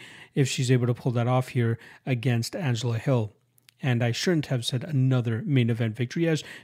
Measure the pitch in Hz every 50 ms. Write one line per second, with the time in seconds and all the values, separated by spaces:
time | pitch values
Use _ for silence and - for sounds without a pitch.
0 | - - - - - - - - 139 127 - - 131 120 131 123 120 120 120 -
1 | - 131 113 120 117 120 127 127 127 - - 127 117 113 113 - - - - -
2 | - 143 131 120 110 131 120 117 117 - - - 180 131 120 110 123 120 113 113
3 | - 143 135 120 110 104 - _ _ _ _ _ _ _ - - - 139 123 117
4 | 123 117 113 - - 190 180 156 139 - 135 123 120 - - 123 - - 151 131
5 | 131 131 131 127 113 123 113 110 - 196 143 131 120 113 120 113 120 113 107 -
6 | 123 120 - 165 170 165 160 147 - - - -